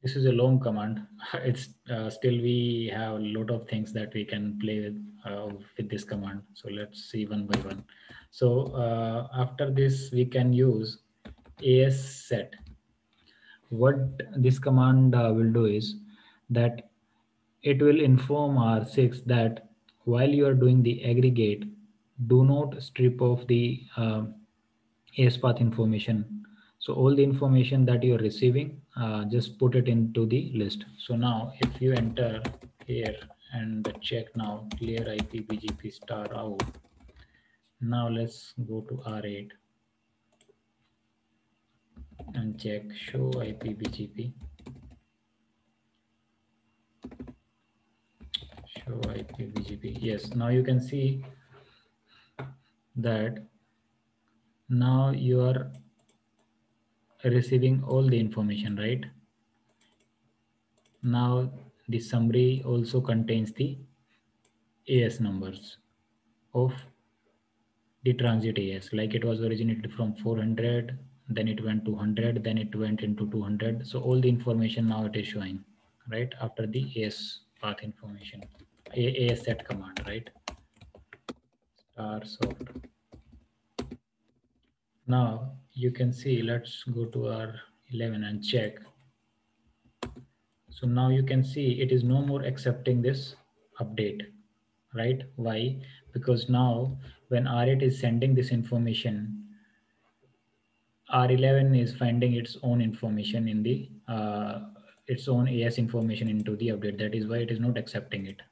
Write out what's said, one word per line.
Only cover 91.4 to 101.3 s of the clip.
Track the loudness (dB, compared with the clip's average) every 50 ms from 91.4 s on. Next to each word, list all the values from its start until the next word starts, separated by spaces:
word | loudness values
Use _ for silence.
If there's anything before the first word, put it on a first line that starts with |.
| 2
see | 0 -2 -2 0 0 0 0
it | 2 2
is | 2 2 4
no | 4 2 2
more | 2 0 -2 -2
accepting | -2 -4 -6 -4 -2 -2 -2 -2 0 0 2 2
this | 2 0 0 -2 -6 -12 -16 -20 _ _ _ _ _ _ _ -10
update, | -10 -8 -4 -4 -4 -4 -4 -6 -12 -14 -16 -20 _ _ _ _ _ _ _ _ _ _ -8
right? | -4 0 0 0 -2 -4 -12 -10
Why? | -6 -4 -4 -2 -2 -2 -4 -4 -6 -10 -16 -20 -20 _ -10 -10
Because | -6 0 2 2 2 2 2
now | 2 4 4 4 2 0 -2 -4 -4 -8 -12 -16 -20 _ _ _
when | 0 0 0 2
R | 0 2 2 4
eight | 4 4
is | 2 2 0 2
sending | 0 0 2 2 2 4 4
this | 4 2 2
information, | 0 -2 -2 0 0 0 0 0 -2 -2 -2 -4 -4 -4 -6 -8 -8 -12 -14 -16 -20 _ _ _ _ _ _ _ _ _ _ _ _ _ _ _ _ _ _ _ _ _ _ _ _ _ _ _ _ _ _ 0
R | 2 4 4 6